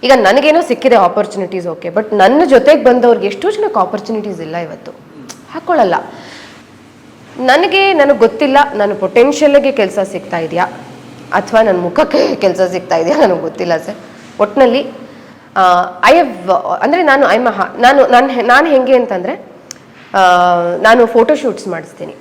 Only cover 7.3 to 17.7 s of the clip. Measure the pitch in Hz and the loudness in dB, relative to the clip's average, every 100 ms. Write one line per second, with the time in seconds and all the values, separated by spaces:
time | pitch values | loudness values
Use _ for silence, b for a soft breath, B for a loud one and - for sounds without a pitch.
7.3 | - 254 277 349 381 392 349 285 254 226 | -6 0 2 2 2 2 2 2 4 2
8.3 | - 285 277 285 214 208 202 190 - 254 | 0 0 2 0 0 -4 -2 -2 2 2
9.3 | 285 294 285 269 269 196 190 190 185 - | 2 2 2 2 -2 -2 -2 -6 -8 -10
10.3 | 170 160 165 180 - - - - - - | -8 -6 -4 -6 -6 -20 -20 -20 -20 -6
11.3 | 190 202 220 220 180 175 175 - - - | -4 0 0 2 0 -2 -2 -2 0 -2
12.3 | 277 196 175 185 180 - 165 165 302 254 | 0 -2 0 -2 -4 -4 -4 -2 0 0
13.3 | 170 160 - 175 160 156 214 B B B | 0 -6 -8 -4 -4 -6 -16 B B B
14.3 | B 208 - 254 247 - - B B B | B -4 2 2 2 -4 -14 B B B
15.3 | B B - 185 180 180 - 214 320 285 | B B 0 2 2 -2 -2 2 4 2
16.3 | 196 180 185 - - 240 339 320 269 262 | -4 -2 -2 -2 -4 -2 0 2 2 2
17.3 | 208 247 202 190 | 2 0 -2 -6